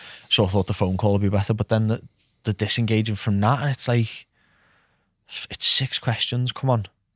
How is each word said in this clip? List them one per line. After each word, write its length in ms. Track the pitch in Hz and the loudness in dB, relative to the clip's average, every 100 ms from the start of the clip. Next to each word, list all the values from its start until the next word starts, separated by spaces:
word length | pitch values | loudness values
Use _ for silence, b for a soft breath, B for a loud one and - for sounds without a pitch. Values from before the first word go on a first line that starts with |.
| B B B | B B B
So 160 | - | 2
I 40 | 95 | 2
thought 180 | 101 92 | 2 0
the 80 | |
phone 220 | 95 92 92 | 0 -2 0
call 160 | 104 | 2
would 100 | 101 | 2
be 60 | 98 | 2
better, 260 | 101 98 | 0 0
but 140 | 107 107 | -2 0
then 180 | 110 110 | 0 0
the, 140 | 113 - _ _ _ | -2 -8 _ _ _
the 80 | - | -4
disengaging 640 | 101 107 - 113 110 110 104 | -2 0 0 2 0 0 -2
from 240 | - 98 | 0 2
that, 200 | 104 135 | 2 2
and 80 | 143 | -2
it's 160 | 131 - | -2 0
like, 380 | 120 110 - - _ _ _ _ _ _ _ _ _ - - - | 0 0 -6 -18 _ _ _ _ _ _ _ _ _ -18 -14 -8
it's 140 | - - | 2 4
six 320 | - 131 - | 4 2 -2
questions, 520 | - 113 - 123 123 | -2 -2 -2 -2 -4
come 180 | - 135 | -2 0
on. 160 | 120 101 _ _ | 0 -2 _ _